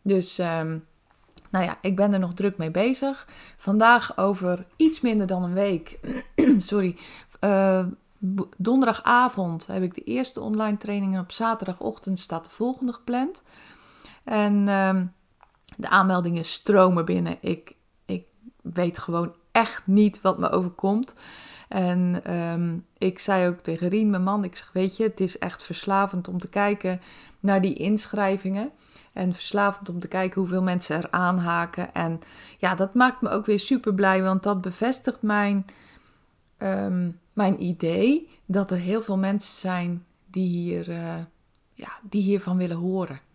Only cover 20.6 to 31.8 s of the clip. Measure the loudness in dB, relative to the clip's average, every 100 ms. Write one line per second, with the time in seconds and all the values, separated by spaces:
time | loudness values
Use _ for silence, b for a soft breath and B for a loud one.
20.6 | -2 -2 0 0 -2 -10 B B B B
21.6 | B -2 0 2 2 0 -4 -4 -2 -2
22.6 | -2 -4 -10 _ -2 -2 0 2 2 0
23.6 | -6 -2 0 2 2 2 0 0 -4 -10
24.6 | -6 -2 -2 0 -2 0 -4 -2 -8 -8
25.6 | -12 -8 0 0 0 -2 -4 -8 -4 0
26.6 | 0 0 -2 -4 B B B B 2 2
27.6 | 2 0 0 0 -2 -2 0 0 -4 -4
28.6 | -6 -10 b b b -4 -4 -4 -4 0
29.6 | 0 -2 -10 -10 -6 -2 -2 -2 -2 0
30.6 | 0 -2 -2 -4 -2 0 2 0 0 -2
31.6 | -2 -6